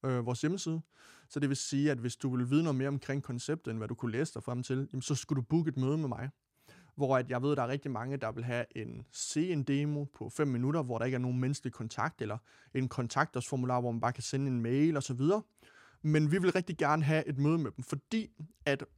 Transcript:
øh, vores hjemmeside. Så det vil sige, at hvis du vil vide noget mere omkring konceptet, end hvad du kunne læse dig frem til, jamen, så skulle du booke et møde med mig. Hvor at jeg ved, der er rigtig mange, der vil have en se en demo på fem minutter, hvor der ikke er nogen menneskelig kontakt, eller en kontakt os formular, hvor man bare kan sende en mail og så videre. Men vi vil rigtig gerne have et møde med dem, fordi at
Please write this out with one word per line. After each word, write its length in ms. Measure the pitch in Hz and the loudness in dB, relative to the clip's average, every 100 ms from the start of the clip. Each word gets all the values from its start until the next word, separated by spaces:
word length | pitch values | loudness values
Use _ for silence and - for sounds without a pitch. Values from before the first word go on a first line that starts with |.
øh, 220 | 135 127 120 | 0 0 0
vores 140 | 123 | 0
hjemmeside. 420 | 156 185 165 160 - _ - - _ | 0 -2 -2 -4 -6 _ -20 -20 _
Så 120 | - | -2
det 80 | 139 | 0
vil 80 | 135 | 0
sige, 340 | - 139 147 | 0 2 2
at 80 | 135 | 2
hvis 180 | 120 - | -2 -4
du 200 | 135 123 | -2 0
vil 140 | 123 | 4
vide 120 | 143 | 4
noget 140 | 165 131 | 4 2
mere 120 | 139 | 0
omkring 340 | 139 - 143 | -2 -2 -4
konceptet, 480 | - 120 - 160 - | -4 -8 -4 -4 -4
end 80 | 113 | -6
hvad 100 | 110 | -4
du 60 | |
kunne 180 | 120 120 | -4 -2
læse 220 | 113 156 | -2 -2
dig 80 | - | -4
frem 200 | - 123 | -6 -6
til, 260 | 127 131 139 | -2 -2 -2
jamen, 100 | 135 | -6
så 120 | - | -2
skulle 220 | 139 - 139 | -2 0 -2
du 100 | 120 | 2
booke 220 | 160 160 | 0 0
et 80 | 139 | 0
møde 220 | 131 151 | 0 0
med 100 | 147 | -2
mig. 220 | 101 127 - _ _ _ - - - | -4 -8 -12 _ _ _ -20 -20 -4
Hvor 200 | 139 131 | 2 2
at 140 | 120 | 2
jeg 120 | 123 | 0
ved, 140 | 135 143 | 2 2
der 60 | |
er 60 | 120 | 0
rigtig 220 | 139 139 | -2 -4
mange, 260 | 120 123 139 | -4 -4 -4
der 160 | 113 | -4
vil 120 | 113 | -4
have 200 | 120 120 117 - | -4 -2 -4 -6
en 300 | 113 120 120 | -8 -10 -14
se 380 | - - 151 180 | -10 -4 -2 0
en 120 | 165 | 0
demo 420 | 135 139 147 147 | 2 2 2 -2
på 240 | 143 - - | -4 -8 -10
fem 200 | - 147 | -2 0
minutter, 340 | 123 127 160 | 2 2 0
hvor 160 | 131 113 | 0 -2
der 60 | |
ikke 100 | 120 | 0
er 40 | 131 | 0
nogen 220 | 127 123 | 0 0
menneskelig 320 | 127 143 127 | 0 0 -4
kontakt, 500 | - 113 - 123 - | -6 -8 -2 -2 -2
eller 160 | 110 107 _ - - | -6 -6 _ -20 -6
en 140 | 135 131 | -2 -2
kontakt 480 | - 120 - 156 - | -2 -2 0 0 0
os 120 | - | -4
formular, 320 | 135 123 123 | -2 0 0
hvor 120 | 123 | 0
man 80 | 117 | 0
bare 120 | 110 | -2
kan 100 | 120 | -2
sende 240 | - 135 139 | -4 -2 0
en 140 | 127 | 0
mail 360 | 117 131 156 151 | 0 4 4 2
og 60 | |
så 120 | 131 | -2
videre. 280 | 123 143 208 - _ - - - _ | 0 2 2 -2 _ -20 -20 -20 _
Men 280 | 156 151 151 | 2 4 6
vi 80 | 180 | 4
vil 140 | 180 | 4
rigtig 240 | 185 175 170 | 2 0 0
gerne 280 | 143 151 | 2 4
have 240 | 147 156 - | 4 2 2
et 100 | 135 | 2
møde 200 | 143 165 | 2 4
med 120 | 135 | 0
dem, 140 | - | -4
fordi 460 | 127 143 _ 226 220 _ 156 _ - | -6 -6 _ -2 -2 _ -18 _ -2
at 180 | 139 165 | -2 -2